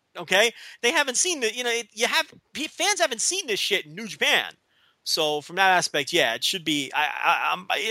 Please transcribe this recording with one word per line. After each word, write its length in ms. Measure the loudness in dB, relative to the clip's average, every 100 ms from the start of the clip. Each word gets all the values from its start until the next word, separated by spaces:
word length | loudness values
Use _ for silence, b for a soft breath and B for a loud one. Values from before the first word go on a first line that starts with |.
| _ -14
okay? 360 | 0 4 4 B B B
They 120 | 2
haven't 240 | 2 2 0
seen 240 | 0 0
the, 120 | -2
you 120 | -2
know, 60 | -2
it, 180 | -2 -4
you 140 | -2 0
have, 260 | 0 -2 -8 _
p-, 160 | -10 -8
fans 320 | -2 0 2
haven't 200 | 0 0
seen 280 | -2 -2 -4
this 100 | -4
shit 260 | -2 -2
in 120 | -4 -12
New 100 | -12
Japan. 460 | -2 2 2 0 -8 _ _ _ _
So 380 | -4 0 0 -2
from 160 | -4 2
that 200 | 4 4
aspect, 360 | 2 -2 0
yeah, 220 | 2 2
it 100 | 2
should 200 | -2 -2
be. 280 | -2 -2 -2
I, 120 | -2 -2
I, 460 | 0 0 2 0
I'm, 140 | -2 -2 -2 0